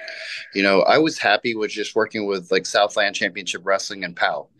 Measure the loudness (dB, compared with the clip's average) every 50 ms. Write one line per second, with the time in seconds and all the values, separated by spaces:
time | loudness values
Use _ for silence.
0 | -16 -16 -14 -14 -12 -12 -12 -12 -12 -6 -2 0 2 4 6 6 6 6 6 6
1 | 4 2 0 0 2 2 2 2 0 -2 -4 -2 -4 -4 -4 -6 -6 -2 0 0
2 | 0 0 -2 -4 -2 -2 -2 -4 -2 0 0 0 0 2 2 2 2 2 2 0
3 | 0 0 0 -2 -4 -4 -4 -6 -8 -8 -8 -6 -2 0 0 0 -2 -6 -10 -8
4 | -10 -8 -4 -2 0 0 0 -2 -8 _ _